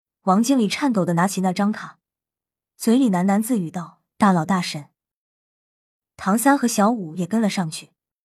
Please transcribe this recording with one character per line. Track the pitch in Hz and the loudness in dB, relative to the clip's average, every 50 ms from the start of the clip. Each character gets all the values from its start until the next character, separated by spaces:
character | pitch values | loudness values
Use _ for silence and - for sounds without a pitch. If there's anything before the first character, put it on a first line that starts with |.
| _ _ _ _ | _ _ _ _
王 | _ 190 185 196 233 | _ 2 2 2 4
经 | 233 277 262 | 2 2 2
理 | 226 190 | 2 0
颤 | - - - 285 240 | -2 -2 -2 0 0
抖 | 208 175 | 0 0
地 | 170 175 | 0 2
拿 | 170 175 196 | 0 0 0
起 | - - | -2 -2
那 | 185 190 | -2 -2
张 | 175 180 202 202 | -2 0 0 -2
卡， | - - - - - _ _ _ _ _ _ _ _ _ _ _ _ _ _ _ _ _ | -2 -4 -8 -16 -18 _ _ _ _ _ _ _ _ _ _ _ _ _ _ _ _ _
嘴 | - - 226 254 | 0 2 2 4
里 | 277 240 | 4 2
喃 | 190 175 180 | 2 2 2
喃 | 196 196 202 | 2 0 0
自 | 220 226 262 220 | 0 -2 -2 -2
语 | 175 156 | -4 -4
道 | - 180 170 156 - _ _ _ _ _ | -8 -10 -12 -12 -16 _ _ _ _ _
：“大 | - 202 | 2 4
佬 | 185 175 156 | 4 2 2
大 | 165 196 180 | 0 -2 -2
神。” | 175 - - 151 143 - _ _ _ _ _ _ _ _ _ _ _ _ _ _ _ _ _ _ _ _ _ _ _ _ _ | -4 -6 -8 -12 -14 -16 _ _ _ _ _ _ _ _ _ _ _ _ _ _ _ _ _ _ _ _ _ _ _ _ _
唐 | - - 190 190 233 | -8 -4 -2 -2 2
三 | 233 277 277 | 2 2 2
和 | 285 254 233 | 2 0 -2
小 | - - 196 208 | 0 2 2 0
五 | 247 233 190 156 156 | 0 -2 -6 -10 -8
也 | 180 180 | -8 -6
跟 | 170 - 226 | -4 -2 0
了 | 226 196 | 0 0
上 | 190 - 185 160 | -2 -2 -6 -6
去。 | 156 - - - _ _ _ _ _ _ _ | -8 -12 -16 -20 _ _ _ _ _ _ _